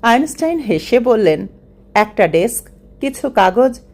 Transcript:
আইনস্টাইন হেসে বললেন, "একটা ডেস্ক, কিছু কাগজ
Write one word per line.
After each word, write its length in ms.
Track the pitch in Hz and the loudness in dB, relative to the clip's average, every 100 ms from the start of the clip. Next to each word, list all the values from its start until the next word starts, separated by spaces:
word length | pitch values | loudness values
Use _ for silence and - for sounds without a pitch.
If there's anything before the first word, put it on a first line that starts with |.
আইনস্টাইন 560 | 233 240 311 - 320 339 | 2 2 0 -4 -4 -4
হেসে 420 | 240 160 - 247 | -2 -4 0 0
বললেন, 460 | 240 220 190 156 196 - - _ - | 2 2 2 0 -4 -16 -20 _ -4
"একটা 340 | 208 214 - 180 | -2 -2 0 0
ডেস্ক, 400 | 165 202 - - - - - | 2 -2 -6 -14 -20 -20 -8
কিছু 300 | 277 269 277 | -8 -6 -4
কাগজ 500 | - 185 190 262 247 - | 2 2 2 0 -2 -18